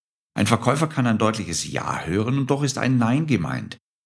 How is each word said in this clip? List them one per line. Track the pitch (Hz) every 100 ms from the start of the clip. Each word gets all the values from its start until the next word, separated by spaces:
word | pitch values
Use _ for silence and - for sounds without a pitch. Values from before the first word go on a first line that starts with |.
| _ _ _
Ein | - 107
Verkäufer | 117 123 151 156
kann | 139 123
ein | 107
deutliches | 110 107 85 80 -
Ja | 60 62 - 80
hören | 95 113 139
und | 135
doch | 139
ist | 143 -
ein | 127 127
Nein | 113 135 156
gemeint, | 107 71 64 - - _ _